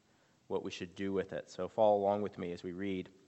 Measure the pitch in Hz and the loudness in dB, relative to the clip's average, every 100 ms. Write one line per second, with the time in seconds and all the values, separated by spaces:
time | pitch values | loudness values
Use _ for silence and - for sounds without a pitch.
0 | _ _ _ _ _ 95 98 - 90 90 | _ _ _ _ _ -4 -4 -6 -8 -4
1 | 98 95 87 78 - - 92 - 107 104 | -2 0 -2 -6 -8 -6 -4 4 6 6
2 | 98 104 98 - 90 87 92 87 98 92 | 4 2 -2 -4 -6 -6 -8 -6 -4 -4
3 | 90 - | -6 -14